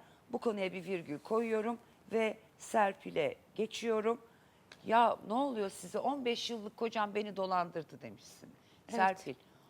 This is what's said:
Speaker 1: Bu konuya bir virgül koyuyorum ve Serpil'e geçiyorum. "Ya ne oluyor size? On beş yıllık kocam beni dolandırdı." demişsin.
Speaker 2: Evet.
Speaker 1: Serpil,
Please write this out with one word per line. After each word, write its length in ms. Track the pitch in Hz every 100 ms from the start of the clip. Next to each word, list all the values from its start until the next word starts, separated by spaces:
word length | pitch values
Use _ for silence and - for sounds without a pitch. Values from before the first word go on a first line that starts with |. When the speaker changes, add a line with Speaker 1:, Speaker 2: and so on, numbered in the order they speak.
| - - -
Speaker 1:
Bu 60 | 233
konuya 340 | 233 208 185
bir 120 | 185
virgül 340 | 170 180 139 147
koyuyorum 600 | - 220 226 220 226 226 - - -
ve 260 | 226 220 214 - -
Serpil'e 760 | - 226 202 196 180 170 139 - -
geçiyorum. 680 | - 220 - 226 220 214 233 - - - - - - -
"Ya 300 | 226 233 - -
ne 60 |
oluyor 380 | 240 285 220 196
size? 280 | - 180 208
On 260 | - 285
beş 260 | 240 233 -
yıllık 260 | 233 214 -
kocam 380 | 233 226 208
beni 220 | 208 208 190
dolandırdı." 680 | 190 180 175 170 151 127
demişsin. 480 | 117 98 - - - - - - -
Speaker 2:
Evet. 80 | 226
Speaker 1:
Serpil, 340 | 190 185 147 131 - -